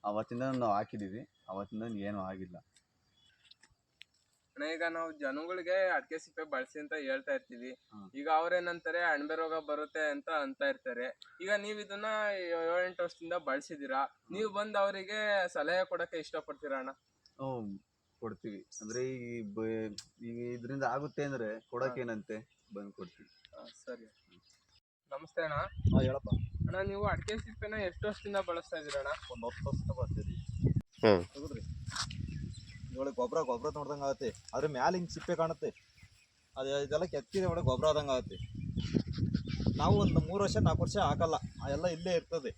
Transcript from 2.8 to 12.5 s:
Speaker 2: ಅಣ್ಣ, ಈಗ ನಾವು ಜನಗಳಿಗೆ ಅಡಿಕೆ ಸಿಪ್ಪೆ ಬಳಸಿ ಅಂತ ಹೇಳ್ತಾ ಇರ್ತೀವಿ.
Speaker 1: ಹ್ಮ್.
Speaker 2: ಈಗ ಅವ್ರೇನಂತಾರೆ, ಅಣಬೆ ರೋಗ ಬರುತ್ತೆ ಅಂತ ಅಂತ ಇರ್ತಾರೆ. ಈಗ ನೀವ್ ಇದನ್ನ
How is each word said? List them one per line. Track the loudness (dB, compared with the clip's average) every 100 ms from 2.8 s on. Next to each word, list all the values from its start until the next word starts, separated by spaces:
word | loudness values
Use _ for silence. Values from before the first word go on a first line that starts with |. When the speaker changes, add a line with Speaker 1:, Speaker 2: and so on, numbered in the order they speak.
| _ _ _ _ _ _ _ -20 -20 _ _ _ -20 _ _ _ _
Speaker 2:
ಅಣ್ಣ, | -6 -4
ಈಗ | 0 0
ನಾವು | 0 -4
ಜನಗಳಿಗೆ | -2 -2 -2 -4 -4 2 4 4
ಅಡಿಕೆ | 2 0 -8
ಸಿಪ್ಪೆ | -8 -10
ಬಳಸಿ | -4 -4 -4 -8
ಅಂತ | -6
ಹೇಳ್ತಾ | -4 -2 -2 0
ಇರ್ತೀವಿ. | -2 -2 -12 -12
Speaker 1:
ಹ್ಮ್. | -12 _ -18 -12 -6
Speaker 2:
ಈಗ | 4
ಅವ್ರೇನಂತಾರೆ, | 4 6 2 2 -2 0 2
ಅಣಬೆ | 4 2 0 -2
ರೋಗ | 0 -2 -2
ಬರುತ್ತೆ | -2 -2 -2 0
ಅಂತ | -2 0
ಅಂತ | 0 0 0
ಇರ್ತಾರೆ. | 0 0 -4 -4 -4 -6 -18 -8
ಈಗ | 0
ನೀವ್ | 0 0 -6
ಇದನ್ನ | -6 -6 -2 0 0 0 0